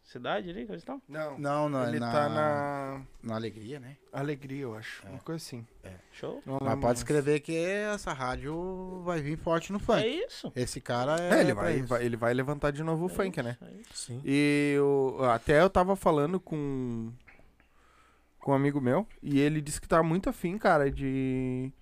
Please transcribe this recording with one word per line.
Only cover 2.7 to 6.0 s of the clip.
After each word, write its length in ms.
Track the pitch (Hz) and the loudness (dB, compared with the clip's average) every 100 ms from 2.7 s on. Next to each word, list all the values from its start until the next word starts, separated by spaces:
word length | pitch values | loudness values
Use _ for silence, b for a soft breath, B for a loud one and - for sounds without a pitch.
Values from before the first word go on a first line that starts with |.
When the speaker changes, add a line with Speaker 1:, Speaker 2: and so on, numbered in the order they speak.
| 143 135 135 135 - | -4 -6 -10 -14 -14
Speaker 3:
na 120 | - | -8
Alegria, 440 | 110 113 107 107 147 | -6 -6 -10 -12 -12
né? 200 | 123 143 _ | -14 -20 _
Speaker 2:
Alegria, 520 | 131 143 143 135 135 | -6 -6 -6 -8 -8
eu 120 | 131 | -8
acho. 320 | 110 110 - 98 | -8 -12 -14 -14
Speaker 3:
É. 40 | |
Speaker 2:
Uma 80 | 90 | -14
coisa 180 | - 160 | -8 -10
assim. 300 | - 120 117 - | -8 -14 -14 -18
Speaker 3:
É. 80 | - 92 | -18 -18